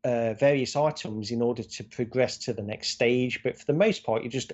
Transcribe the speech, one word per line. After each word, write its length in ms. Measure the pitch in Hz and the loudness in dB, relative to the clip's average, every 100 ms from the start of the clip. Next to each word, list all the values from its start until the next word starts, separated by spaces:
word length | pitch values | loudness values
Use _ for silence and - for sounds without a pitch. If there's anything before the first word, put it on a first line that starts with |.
uh, 300 | 131 117 113 | -2 0 0
various 420 | 107 143 143 131 143 | 2 4 4 2 0
items 540 | 151 151 113 107 104 | 0 0 -6 -6 -4
in 100 | 117 | 0
order 220 | 120 117 | 0 0
to 220 | 110 - | -6 -12
progress 520 | 107 - 113 123 123 - | -10 -6 -2 0 0 -2
to 140 | - | -6
the 100 | 110 | -6
next 280 | 101 110 - | -6 -6 -4
stage. 520 | - 120 123 127 - | 2 4 4 0 -2
But 160 | 127 - | -4 -4
for 60 | |
the 80 | - | 0
most 320 | 151 214 - | 2 2 2
part, 180 | - 113 | -2 -2
you're 80 | 120 | -2
just 220 | 127 - | -6 -6